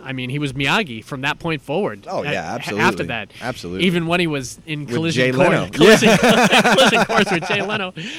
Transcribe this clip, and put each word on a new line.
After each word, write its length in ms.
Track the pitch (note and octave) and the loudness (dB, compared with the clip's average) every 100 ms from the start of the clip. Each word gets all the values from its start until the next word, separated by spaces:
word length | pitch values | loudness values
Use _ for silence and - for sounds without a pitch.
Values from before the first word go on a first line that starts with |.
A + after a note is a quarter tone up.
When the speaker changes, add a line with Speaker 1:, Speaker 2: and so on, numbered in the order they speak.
Speaker 1:
I 120 | C3+ | -10
mean, 160 | C3 B2+ | -8 -6
he 100 | D3 | -6
was 140 | C#3+ | -6
Miyagi 500 | C3 C#3 G3+ D#3+ A2 | -2 -2 -2 -4 -10
from 160 | - C#3 | -12 -6
that 180 | C#3+ D3 | -6 -4
point 220 | E3 D#3 | -6 -6
forward. 460 | - E3 E3+ G#2 D#3 | -4 -4 -4 -6 -8
Speaker 2:
Oh, 120 | E3+ | -6
Speaker 1:
A-, 80 | C#3+ | -4
Speaker 2:
yeah, 220 | F#2+ E2 | -6 -6
Speaker 1:
a-, 20 | A2 | -8
Speaker 2:
absolutely. 300 | - G2+ F3+ | -6 -2 0
Speaker 1:
after 180 | F3+ B2+ | -2 -6
that. 240 | A#2 G2+ - | -8 -10 -10
Speaker 2:
Absolutely. 440 | A#2+ B2+ F2 F#2 F3+ | -10 -8 -8 -2 0
Speaker 1:
Even 220 | E3+ E3 | 0 0
when 140 | F3+ | 0
he 60 | E3 | 0
was 320 | C#3+ B2 - D#3+ | -4 -6 -14 -10
in 200 | D3+ B2 | -10 -4
Speaker 2:
With 80 | A#2+ | -2
Speaker 1:
Collision 300 | E3 B2+ B2+ | 0 0 2
Speaker 2:
Jay 60 | B2+ | 2
Speaker 1:
Course, 120 | - | 2
Speaker 2:
Leno. 200 | D3+ - | 2 -2
Speaker 1:
<laughs> 20 | |
Collision, 380 | C3 F#3+ A3 A3+ | 6 8 8 6
Speaker 2:
Yeah. 520 | G3 A#3 G#3+ G#3+ A#3 A#3+ | 4 4 4 4 4 4
Speaker 1:
Collision 300 | A3 B3+ A3+ G3+ | 4 4 4 2
Course 240 | A3+ G3+ | 0 0
with 160 | E3+ F#3 | -2 -2
Jay 120 | G#3 | -4
Leno. 300 | G3 G#3 F#3 D#3+ G#3 | -4 -4 -6 -10 -12